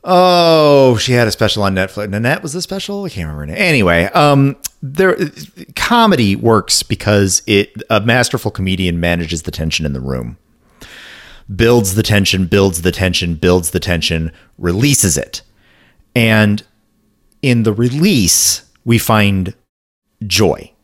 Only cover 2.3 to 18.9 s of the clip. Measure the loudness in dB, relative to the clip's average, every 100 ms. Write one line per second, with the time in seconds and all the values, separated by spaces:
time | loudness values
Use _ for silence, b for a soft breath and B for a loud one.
2.3 | -2 -6 -10 -8 -10 -8 -8 -8 -8 -10
3.3 | -8 -10 -4 0 2 4 2 2 2 4
4.3 | 4 2 -2 -14 _ -10 0 0 0 -4
5.3 | -8 -20 -20 -16 -8 -2 2 2 2 0
6.3 | 0 2 2 2 -4 -4 -6 0 0 0
7.3 | -2 0 0 0 -8 -2 -2 2 0 0
8.3 | -4 -6 -4 -4 -2 -2 -2 -2 -2 -4
9.3 | -8 -8 -6 -4 -4 -4 -6 -6 -6 -8
10.3 | -14 _ _ B B B B B B B
11.3 | B -14 0 4 4 2 -2 0 0 0
12.3 | 0 0 2 2 0 -4 -2 -2 -2 -4
13.3 | -2 2 2 0 -6 -4 -4 -2 -4 -6
14.3 | b b -8 -4 0 0 2 0 -2 -8
15.3 | -14 _ b b b b b _ -2 2
16.3 | 4 2 0 -6 _ _ _ _ _ _
17.3 | _ 0 0 0 0 -2 2 2 2 2
18.3 | 0 0 -4 _ _ 0